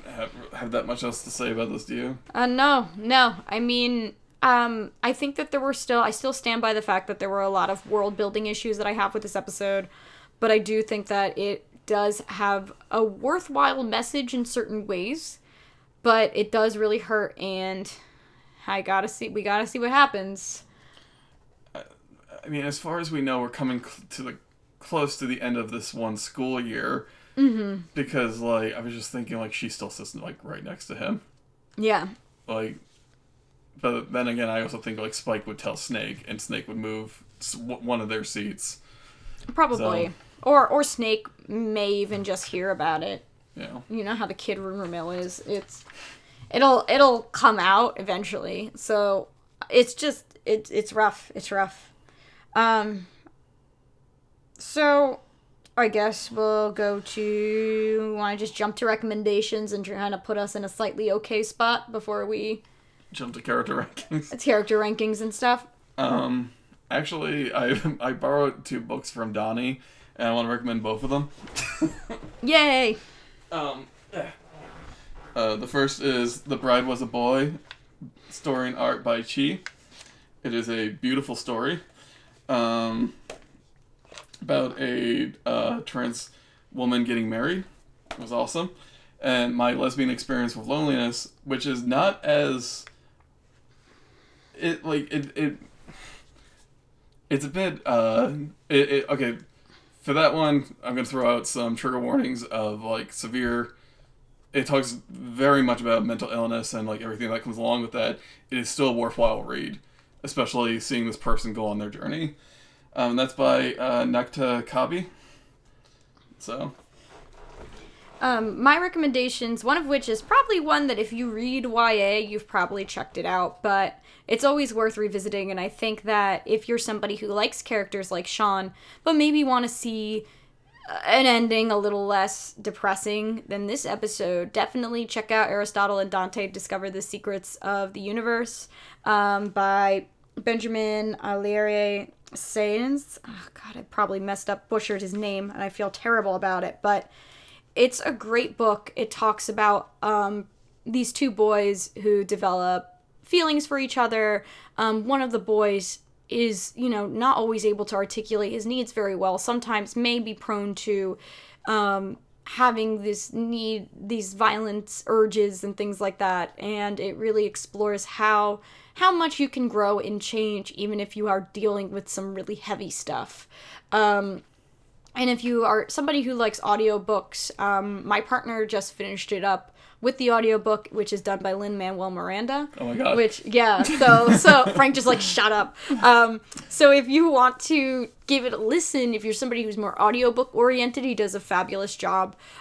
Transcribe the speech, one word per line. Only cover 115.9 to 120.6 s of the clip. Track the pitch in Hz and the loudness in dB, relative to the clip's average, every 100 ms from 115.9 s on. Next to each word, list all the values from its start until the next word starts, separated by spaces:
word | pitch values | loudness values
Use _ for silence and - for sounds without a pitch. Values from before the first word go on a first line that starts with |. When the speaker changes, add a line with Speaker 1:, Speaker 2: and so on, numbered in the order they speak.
| _ _ _ _ - | _ _ _ _ -18
Speaker 1:
So. | - 131 147 - _ _ - - - - - - - - - - - - | -10 -8 -8 -12 _ _ -20 -20 -20 -20 -20 -20 -20 -20 -20 -20 -20 -4
Speaker 2:
Um, | 254 240 220 190 | 0 2 0 2
my | 262 311 | 4 4
recommendations, | 359 349 302 254 247 - 233 233 | 2 0 2 2 0 -2 -4 -2
one | 226 311 | 0 0
of | 285 | 2
which | 277 233 | -2 0
is | 220 | -4
probably | - 494 508 | 2 4 4
one | 381 | 2